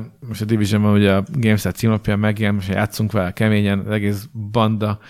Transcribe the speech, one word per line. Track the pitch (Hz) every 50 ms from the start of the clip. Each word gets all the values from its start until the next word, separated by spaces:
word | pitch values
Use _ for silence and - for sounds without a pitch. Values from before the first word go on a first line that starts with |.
| 110 - - - - 120
most | 110 98
a | 107
Division | 104 113 110 104 98 104 104
van, | 104 107 104
ugye | 101 104 98 95
a | 98 98 - -
GameStar | 143 113 110 107 104 - 98 90
címlapján | - - 113 110 104 - - 104 101
megjelent, | 107 107 104 104 107 101 101 104
most | 92 95 -
játszunk | 101 104 104 - - 117 101
vele | - 107 92 90 95
keményen, | - 113 110 107 104 104 101 101 98
az | 95 104
egész | 107 107 101 101 104 101 104 - - 113 107 101
banda | 107 117 110 110 110 104 107 104 104 - - -